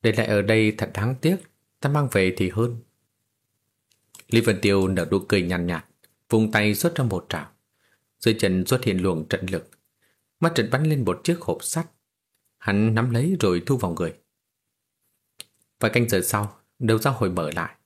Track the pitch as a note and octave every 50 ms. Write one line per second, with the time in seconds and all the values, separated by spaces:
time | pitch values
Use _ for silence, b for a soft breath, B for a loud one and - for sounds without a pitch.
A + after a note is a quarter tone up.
0 | - F#3 - - A2 - G#2+ G#2 G2 G#2 A2 A2+ A2 G#2+ G#2+ - A2 - - G2
1 | G2+ A#2+ C3 B2+ - D#3 F#3+ F#3 - _ _ _ _ _ _ _ - C#3+ C#3+ D3
2 | C#3+ B2+ - G2+ F#2+ F#2 F2+ - F#2+ F2+ - G#2+ A#2 B2 A#2 A2+ - _ _ _
3 | _ _ _ _ _ _ _ _ _ _ _ _ _ _ _ _ _ _ _ _
4 | _ _ _ - - _ A2+ A#2 A#2 A#2 G#2 - - G2+ G2 G2 F#2+ F#2+ F#2+ F2+
5 | E2+ - G2 G2 - - G#2 G2 F2 F2 F2+ F2 F2 F2 E2+ D#2+ - _ _ _
6 | _ _ _ _ _ _ A#2+ A2 A2 G#2+ A2 G#2+ G#2 G#2+ G#2 - - E3+ E3+ -
7 | C3 A2+ G2 F2 - - - D#2+ C#2+ - _ _ _ _ _ _ _ _ _ _
8 | _ _ _ _ - A#2 G#2 G#2 - G2 F#2 F#2 F2+ - C3 B2 - G#2+ F#2+ F#2
9 | F2+ F#2+ F2 D#2+ D#2 - - - G2 F#2 F#2+ D#2+ - - - _ _ _ _ _
10 | _ _ _ _ _ _ _ _ E3 E3+ E3 - G#2+ A#2 B2+ C3 D#3 D#3 D3+ C#3
11 | A#2 F#2+ F2+ - - - E3+ E3+ - - - - - - - D#3+ E3 - _ _
12 | _ _ _ _ _ _ _ _ _ _ _ _ - G#2+ G2 G2+ G#2+ A2+ A2 A2+
13 | A#2+ B2+ A#2 A#2 C#3 F3 F#3+ D#3+ - G2 F2+ F2 - - C#3 A#2+ G2+ F2+ E2 D#2+
14 | F2 E2 - _ _ _ _ _ _ _ _ _ _ _ _ _ _ _ _ _
15 | _ _ _ _ _ _ _ _ - _ _ _ _ _ _ _ - A2 - -
16 | A#2+ A2+ G#2+ F#2 F2+ - - G2+ G#2 G#2 - _ _ _ _ _ B2+ A2 A2+ A2
17 | - C#3+ B2+ - A#2 F#2 F2 F2+ D#2+ D2+ D#2 F2 E2 - - _ _